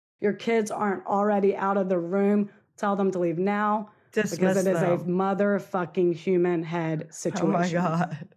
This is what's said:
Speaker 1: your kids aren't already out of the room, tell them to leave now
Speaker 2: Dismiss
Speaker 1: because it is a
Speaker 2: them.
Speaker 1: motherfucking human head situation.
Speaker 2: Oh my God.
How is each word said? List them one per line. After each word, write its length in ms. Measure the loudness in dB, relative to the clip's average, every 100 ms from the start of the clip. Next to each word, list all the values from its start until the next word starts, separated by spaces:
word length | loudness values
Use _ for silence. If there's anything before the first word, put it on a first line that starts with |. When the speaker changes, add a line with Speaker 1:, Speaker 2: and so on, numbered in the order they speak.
| _ _
Speaker 1:
your 140 | -2
kids 380 | -2 0 0 0
aren't 340 | -2 -2 -2 -2
already 500 | 0 2 2 2 2
out 220 | 0 0
of 100 | 0
the 120 | -2
room, 500 | 0 0 2 2 0 -8 _ -6
tell 180 | -2 0
them 160 | 0
to 80 | 0
leave 180 | -2 0
now 540 | -2 0 0 -2 -4 -16 _
Speaker 2:
Dismiss 200 | -4 -2 0
Speaker 1:
because 180 | 2 2
it 120 | 2
is 100 | 2
a 160 | 2 0
Speaker 2:
them. 100 | 0
Speaker 1:
motherfucking 1080 | 0 0 0 0 0 -2 -4 -2 0 0 0
human 480 | 0 2 2 0
head 500 | -2 -2 -2 -4 -6
situation. 640 | -6 -6 0 0 2 0 0
Speaker 2:
Oh 40 |
my 160 | 0 0
God. 300 | -2 -4 -14